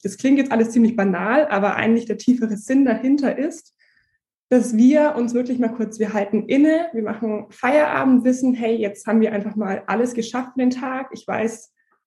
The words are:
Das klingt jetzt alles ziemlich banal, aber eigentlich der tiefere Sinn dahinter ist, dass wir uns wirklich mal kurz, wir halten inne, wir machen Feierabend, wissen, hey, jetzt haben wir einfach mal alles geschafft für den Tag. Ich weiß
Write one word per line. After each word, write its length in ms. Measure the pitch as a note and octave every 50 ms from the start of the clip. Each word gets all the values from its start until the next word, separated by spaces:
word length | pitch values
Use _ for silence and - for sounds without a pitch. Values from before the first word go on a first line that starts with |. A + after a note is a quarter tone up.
| -
Das 140 | G3 -
klingt 200 | - - C4+ C#4
jetzt 140 | C#4 C4 -
alles 200 | A3+ A3+ A3+ A3+
ziemlich 260 | - A#3+ A3+ G#3+ -
banal, 500 | G3+ G3 G3 F3+ F3 F#3 G#3+ B3 D4+ D4+
aber 280 | D4+ G#3 G3 G3+ G3+ -
eigentlich 300 | - G#3+ A3 A3+ A#3 A#3
der 120 | - G3+
tiefere 400 | - - B3+ B3 A#3+ A3+ G#3+ G#3
Sinn 260 | G3+ - - C4 C#4 C#4
dahinter 540 | B3 A3 A3+ B3+ C4 C#4+ C#4+ C4 A3 -
ist, 360 | - C#4 F4 - - _ _ _ _ _ _ _ _ _ _ _ _ _ _ _ _ _ -
dass 260 | B3+ B3 - B3 A3+
wir 400 | G#3+ B3 B3+ D4+ D4+ F4 - -
uns 180 | A3+ A#3+ A3+ A#3
wirklich 260 | B3 B3 B3 B3 B3
mal 100 | A3+ A3
kurz, 300 | - - A3 G#3+ - -
wir 140 | G#3+ G3+ A3
halten 340 | G#3 G3+ G3+ A3 A3 -
inne, 400 | - C4 C#4 D4 D#4 D#4+ E4 E4+ E4
wir 120 | C#4+ A3+ G#3+
machen 420 | - A3 A3 A#3 A3 G#3+ G#3 G#3+ -
Feierabend, 720 | - - - B3 C#4+ D4+ D4+ - - C4+ C4+ C4+ B3+ A3+ A3
wissen, 280 | B3+ B3+ B3+ C4 B3+ B3
hey, 220 | A3+ A#3 A3+ A#3
jetzt 300 | A3 G#3 G3+ G3+ - -
haben 140 | A3 G#3+ A3
wir 100 | A3 A3
einfach 240 | G#3+ G3+ G3 G#3+ G#3
mal 280 | G#3+ G3+ F#3+ F#3+ - -
alles 260 | - F#3+ A3 B3 B3 A#3+
geschafft 400 | A3+ A3+ - - B3+ B3+ - -
für 60 | C4
den 120 | B3+ B3+
Tag. 380 | B3+ B3+ C4+ B3+ C4 C4 C4+ - -
Ich 120 | - -
weiß 460 | - - A3 A3 A3+ A3+ - - _ _ _ _ _ _ _ _